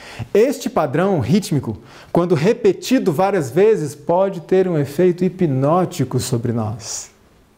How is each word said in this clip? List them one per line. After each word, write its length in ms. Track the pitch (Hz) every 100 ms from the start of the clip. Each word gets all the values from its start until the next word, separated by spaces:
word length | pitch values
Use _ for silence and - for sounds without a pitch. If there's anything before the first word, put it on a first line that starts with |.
| - - -
Este 380 | 202 262 - -
padrão 480 | 185 151 143 196 175
rítmico, 580 | 107 202 - 147 117 95 - - -
quando 240 | 170 175 156
repetido 760 | 180 240 202 175 - 262 185
várias 380 | 147 196 196 127
vezes, 420 | 143 214 196 147
pode 500 | - - 170 196 175
ter 260 | - 190 185
um 100 | 160
efeito 460 | 139 - 180 175
hipnótico 960 | 185 180 170 131 139 175 165 - 131 127
sobre 320 | - 120 117
nós. 580 | 117 107 113 - - - _ _ _ _